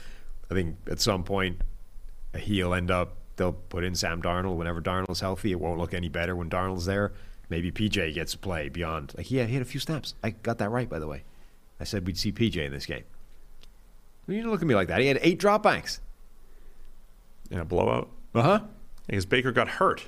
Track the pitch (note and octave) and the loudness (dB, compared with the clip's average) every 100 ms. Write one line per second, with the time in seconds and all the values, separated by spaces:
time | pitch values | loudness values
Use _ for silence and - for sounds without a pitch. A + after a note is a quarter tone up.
0 | - - - - - F#2+ E2+ - - E2 | -8 -8 -8 -6 -2 0 0 -2 -4 0
1 | A2+ F#2+ E2+ G2 F#2 E2+ - - - - | 2 2 2 0 2 2 0 0 -8 -10
2 | - - - - - G2+ F2+ F2+ F2+ F2+ | -10 -8 -6 -4 0 2 4 2 4 2
3 | F2 - - - F2+ F2 - F2+ F2+ F2 | 2 -4 -8 0 0 0 -4 -4 -2 0
4 | F2 E2+ F2 F2 F#2+ E2+ E2+ E2+ E2 F#2 | 0 0 0 2 0 0 -2 -2 0 0
5 | F#2 F2 G2 F#2+ G#2+ F2+ E2 E2+ F2 F2+ | 0 -2 -2 0 0 0 0 0 -2 -2
6 | F2 E2 F2 F2 E2+ F2+ F#2 F#2 F2 G2+ | -2 0 0 -2 -2 0 0 0 0 2
7 | G2+ - - - - E2+ F2 D#2+ G#2+ G2+ | 0 -2 -12 -12 -4 -2 -2 0 0 2
8 | D#2+ D#2 D#2 - G2 E2 C#2+ D2+ E2 D#2+ | 0 -2 -4 -6 -4 -2 -4 -4 -2 -4
9 | C#2+ - E2+ C3 A2+ C3 B2+ C#3+ - D#3 | -6 -8 -2 0 2 0 -2 -4 -4 -4
10 | - - A2 F#2+ A2+ A#2 G#2 A#2+ A#2+ D#2+ | -6 -4 -4 -2 -2 0 0 0 -2 -4
11 | D2+ C#2 - - - - - - D#2+ G2+ | -4 -8 -10 -16 -20 -20 -18 -10 -4 -2
12 | F2+ F2 G#2+ F2 A2+ E2 C#2+ C#2 - C2 | -2 -2 0 2 2 2 -2 -4 -6 -6
13 | - - - - - - - - - - | -8 -14 -14 -16 -16 -16 -16 -18 -20 -20
14 | - - - G3+ A#3 G3+ E3 G#2 F2+ E2+ | -20 -14 -6 -4 0 2 6 6 6 4
15 | C3+ C3 E3 F#3 G3+ G#3 G#3+ C#3 - - | 6 6 6 6 6 6 6 4 0 -6
16 | - - - - - - - - - - | -8 -12 -16 -16 -16 -14 -14 -12 -12 -12
17 | - - - - - F#2 E2 F2 G#2 - | -16 -20 -20 -14 -8 -6 0 4 4 4
18 | - - - A2+ C3+ G#3 - - - - | 0 -8 -2 4 6 4 2 -14 -14 -12
19 | - G2+ F#2 B2+ B2+ A#2 A2+ - F#3 - | -4 -2 2 2 4 4 2 4 4 2